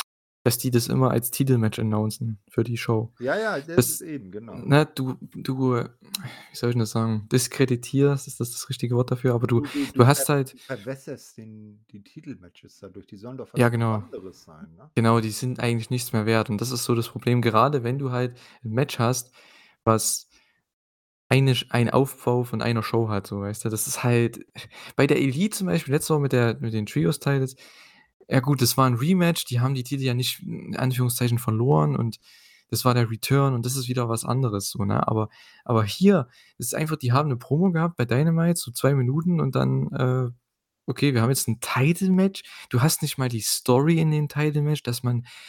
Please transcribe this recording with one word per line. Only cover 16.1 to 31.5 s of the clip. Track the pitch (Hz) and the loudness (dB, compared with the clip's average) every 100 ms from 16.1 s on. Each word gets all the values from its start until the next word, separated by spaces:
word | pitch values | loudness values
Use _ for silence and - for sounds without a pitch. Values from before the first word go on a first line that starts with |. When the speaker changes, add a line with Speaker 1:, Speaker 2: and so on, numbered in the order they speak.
Speaker 1:
mehr | 110 107 | -2 2
wert. | 113 107 | 2 0
Und | 104 | -4
das | 120 | -4
ist | 120 - | -4 0
so | 117 | 0
das | 113 | -2
Problem, | - 120 123 | -4 0 2
gerade | 117 110 131 147 | 4 4 4 2
wenn | 117 139 | -2 -4
du | 135 | -4
halt | 123 123 123 - - | -2 -4 -6 -20 -14
ein | 110 | -4
Match | 113 139 - | -2 0 0
hast, | 120 123 - _ - - _ _ | 0 0 -6 _ -20 -20 _ _
was | 113 110 - - - _ _ _ _ _ _ _ _ _ - | 2 2 2 -4 -8 _ _ _ _ _ _ _ _ _ 2
eine | 131 135 | 4 4
Sch-, | 123 - | 2 0
ein | 120 117 | 0 2
Aufbau | - 135 - 127 123 | 2 0 -2 -2 0
von | 120 110 | -2 -2
einer | 117 113 | -2 -2
Show | - 117 110 | 0 0 0
hat, | 101 - | -2 -6
so, | 101 | -8
weißt | 101 110 113 | -8 -6 -6
du? | |
Das | 107 - | -4 -4
ist | - | -2
halt, | 123 120 117 - - - - - - - | 2 2 2 -4 -16 -18 -18 -20 -6 0
bei | 139 | 2
der | - | 4
Elite | 139 131 214 - | 0 0 -2 -2
zum | 180 | -2
Beispiel, | 170 - | -2 0
letzte | 151 - | -2 0
Woche | 151 | 0
mit | 139 | 2
der, | 127 117 127 | 2 2 0
mit | 117 | -4
den | 110 104 | -4 -2
Trios-Titles, | 147 165 151 139 139 131 - - - - _ _ _ - | 0 0 0 0 0 -2 -6 -20 -20 -20 _ _ _ -2
ja | 131 | 0
gut, | 131 135 | 2 2
das | 120 - | 2 2
war | 131 | 2
ein | 117 | 2
Rematch, | 156 185 170 170 - | 2 2 2 0 -2
die | 120 | 0
haben | 131 135 | 0 -2
die | |
Titel | 120 139 | -4 -4
ja | 135 | -2
nicht, | 123 123 - | -2 -2 -6
in | 107 110 - - | -8 -10 -8 -2
Anführungszeichen, | 131 123 123 - 123 120 | 0 2 0 0 0 0
verloren | - | 0